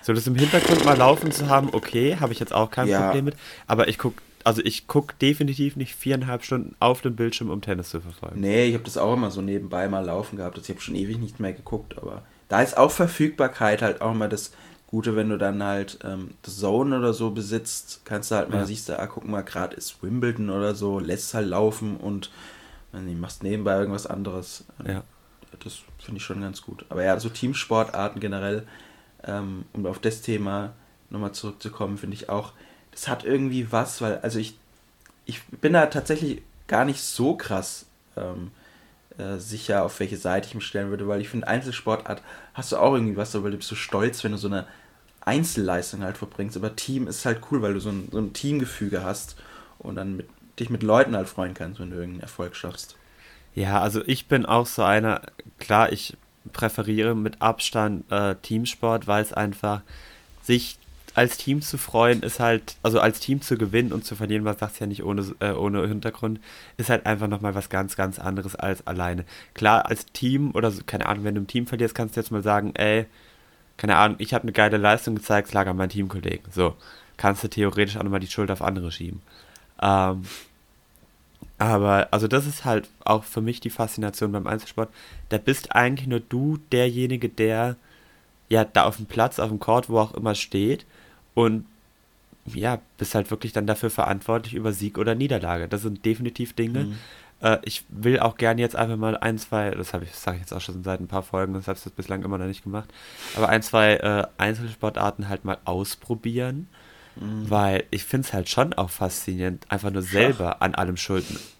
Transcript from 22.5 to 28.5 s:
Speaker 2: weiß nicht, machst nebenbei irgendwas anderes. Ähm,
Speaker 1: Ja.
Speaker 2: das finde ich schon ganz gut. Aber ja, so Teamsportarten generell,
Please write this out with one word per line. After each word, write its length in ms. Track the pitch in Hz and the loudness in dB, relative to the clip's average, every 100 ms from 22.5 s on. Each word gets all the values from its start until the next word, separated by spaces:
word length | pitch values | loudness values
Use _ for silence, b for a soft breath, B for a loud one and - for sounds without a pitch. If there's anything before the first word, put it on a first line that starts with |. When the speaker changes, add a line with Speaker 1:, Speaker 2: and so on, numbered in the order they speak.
| B B B B | B B B B
Speaker 2:
weiß 100 | 95 | -10
nicht, 180 | 92 85 | -8 -6
machst 220 | 85 - | -8 -6
nebenbei 340 | 98 107 101 98 | -4 0 2 2
irgendwas 300 | 101 98 - | 0 -4 -6
anderes. 580 | 98 98 92 90 - - - | -6 -6 -8 -10 -16 -20 -12
Ähm, 60 | - | -6
Speaker 1:
Ja. 80 | 95 - _ _ _ - - | -6 -8 _ _ _ -20 -20
Speaker 2:
das 180 | 110 - - - | -18 -18 -20 -20
finde 180 | - 101 | -14 -12
ich 40 | |
schon 160 | - 98 | -8 -8
ganz 220 | 98 95 | -8 -10
gut. 240 | - - - | -16 -18 -10
Aber 160 | 92 | -2
ja, 160 | 92 92 | 2 2
so 80 | 113 | 0
Teamsportarten 920 | - 123 139 - 113 110 - 104 - | -4 -4 -4 0 0 0 -2 -4 -4
generell, 480 | 104 98 101 | -6 -4 -4